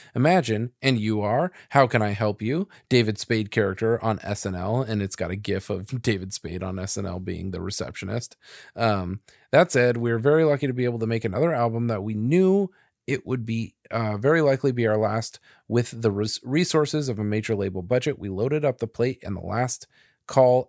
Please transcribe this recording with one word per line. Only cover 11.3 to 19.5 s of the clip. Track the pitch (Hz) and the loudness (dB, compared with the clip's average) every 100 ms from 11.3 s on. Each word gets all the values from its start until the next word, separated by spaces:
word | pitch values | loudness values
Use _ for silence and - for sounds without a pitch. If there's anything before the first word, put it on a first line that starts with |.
| 95 165 | 0 0
album | 143 120 113 120 | 2 0 0 -2
that | 107 | -2
we | 104 | -4
knew | 107 117 170 190 196 190 - _ _ - | -2 2 4 6 4 2 -6 _ _ -6
it | 139 - | -4 -2
would | 127 | -4
be, | 113 113 113 - _ | -2 -4 -6 -12 _
uh, | 113 110 104 | -4 -2 0
very | 127 165 | 2 4
likely | 147 135 139 | 4 2 0
be | 123 113 | 2 2
our | 107 | 2
last. | 107 110 113 - _ _ - | 0 -2 -6 -12 _ _ -2
With | 113 120 117 | 0 0 0
the | 113 | 0
res-, | 98 110 - | 0 -2 -4
resources | - 143 175 160 147 151 139 | -2 0 2 2 2 0 -2
of | 107 | -2
a | |
major | 104 107 110 104 | -2 -2 -2 -2
label | 98 92 | -2 -4
budget, | 90 123 139 139 | -2 0 0 -4
we | 101 | -6
loaded | 95 120 151 | -4 -2 0
up | 147 120 | 0 -2
the | 113 | -6
plate | - 123 127 | -2 -2 -2
and | - 92 | -8 -8
the | |
last | 87 | -4